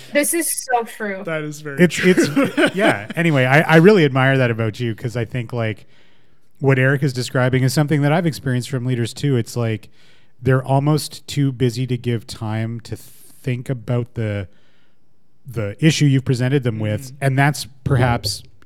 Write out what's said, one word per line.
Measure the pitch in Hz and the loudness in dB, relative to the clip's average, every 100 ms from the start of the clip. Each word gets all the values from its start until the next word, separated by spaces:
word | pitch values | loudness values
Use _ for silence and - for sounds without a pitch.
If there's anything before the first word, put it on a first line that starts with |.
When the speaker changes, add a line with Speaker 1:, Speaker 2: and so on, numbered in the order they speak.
| - | -6
Speaker 1:
This | 285 294 | -2 0
is | 339 311 - - | -2 -4 -6 -4
so | 240 | -4
true. | 220 - 208 190 | -4 -8 -8 -8
Speaker 2:
That | 190 160 | -6 -6
is | 151 147 | -6 -10
very | 151 139 | -8 2
Speaker 3:
it's, | 175 - | 2 4
Speaker 2:
true. | 180 185 | 2 4
Speaker 3:
it's, | 220 156 269 - 320 175 | 2 0 0 2 0 2
Speaker 2:
<laughs> | |
Speaker 3:
yeah. | 220 104 104 - | 0 0 -4 -2
Anyway, | 170 143 127 | 0 2 4
I, | 143 | 4
I | - 160 | 6 8
really | 175 214 | 8 8
admire | 147 131 131 135 | 4 4 2 4
that | 123 | 2
about | 113 113 104 | 0 -2 -2
you, | 120 104 | -6 -4
'cause | 123 117 | -6 -6
I | 117 | -6
think, | 131 110 | -6 -6
like, | 120 110 104 - - - - - - - - | -4 -4 -6 -12 -20 -20 -20 -20 -20 -20 -4
what | 135 131 | 0 2
Eric | 131 139 | 2 2
is | 143 | 0
describing | 123 123 131 127 127 | -2 -4 0 2 2
is | 131 | 2
something | 143 147 151 | 2 0 2
that | 143 | 2
I've | 160 170 | 2 0
experienced | 127 139 123 117 | -4 -4 -4 -4
from | 131 123 | -6 -4
leaders | 123 113 | -2 -4
too. | - 147 127 | -4 -2 0
It's | 110 120 | -2 -4
like, | 117 107 - - - - - - | -4 -4 -8 -20 -20 -20 -20 -4
they're | 127 131 | 0 2
almost | 127 139 143 151 - - - | 2 0 2 0 -2 -10 -8
too | - 139 | -2 -2
busy | 120 127 117 127 | 0 -2 -2 -4
to | 123 | -4
give | 120 117 - | -2 -4 -4
time | - 110 110 113 117 | -10 -6 -4 -4 -8
to | - 107 | -12 -14
th-, | - - - - | -14 -20 -20 -10
think | - 123 127 | -6 -6 -6
about | 123 104 120 120 - | -8 -4 -4 -4 -6
the, | 110 101 95 - - - - - - - - - - | -4 -4 -8 -14 -20 -20 -20 -20 -20 -20 -20 -20 -12
the | 120 101 104 160 | -8 -8 0 2
issue | - 147 | 4 4
you've | 135 131 | 2 2
presented | 120 127 143 | 0 0 0
them | 123 110 | 0 -2
with, | 107 107 135 | -4 -4 -6
Speaker 2:
Mm. | - | -6
Speaker 3:
and | 139 131 | -2 2
that's | 143 143 - - | 2 0 -8 -10
perhaps, | - 139 127 120 - - - - | -2 2 2 2 -2 -8 -12 -20